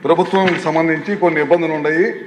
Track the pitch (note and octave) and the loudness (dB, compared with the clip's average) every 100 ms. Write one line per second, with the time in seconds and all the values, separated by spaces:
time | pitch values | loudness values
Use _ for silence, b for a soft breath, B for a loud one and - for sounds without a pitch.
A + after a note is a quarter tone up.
0 | - E3+ F#3 G3 F#3+ E3 D#3 D#3+ D#3+ D#3 | 0 2 2 2 2 0 -2 0 0 -2
1 | E3+ G3 F3 D3+ D3 E3+ D#3+ D#3 D3 D#3+ | -4 0 0 0 2 2 0 -2 -2 0
2 | A3+ - | 0 -4